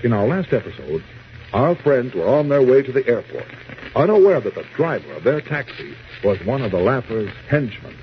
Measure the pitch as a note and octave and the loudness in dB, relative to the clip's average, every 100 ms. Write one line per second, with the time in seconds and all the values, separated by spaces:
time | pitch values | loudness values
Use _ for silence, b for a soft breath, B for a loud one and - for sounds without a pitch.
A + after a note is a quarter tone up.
0 | B2 A2 G#2+ F3+ E3+ B2 F#2 - C#2+ D#2+ | 0 2 2 0 -2 -2 -4 -14 -8 -8
1 | - - - - - G2 D3 F3 D3 C3+ | -8 -20 -20 -20 -6 0 0 2 2 2
2 | B2 F#2 E2+ C#3+ D3 C#3+ B2+ C3 C3+ C3 | 0 -2 2 2 2 4 6 6 4 -2
3 | C3 A#2 - - - - - - - A#2+ | 0 0 -2 -12 -12 -18 -18 -18 -6 0
4 | E3 G#3+ G3 E3 G#2+ - - - D#3+ A#2+ | 4 6 6 6 0 -6 -12 -2 -2 -2
5 | C#2+ D#2 F#2 D3+ - D3 C#3 - - - | -6 -2 0 0 -2 -6 -6 -12 -14 -16
6 | - - G2 F#2 F2+ C3+ A#2 F#2 F#2+ C3 | -20 -4 -2 0 -2 -2 -2 0 2 0
7 | - A2+ G#2 - - D3 B2+ - - - | -2 -6 -6 -10 -2 -2 -2 -8 -16 -18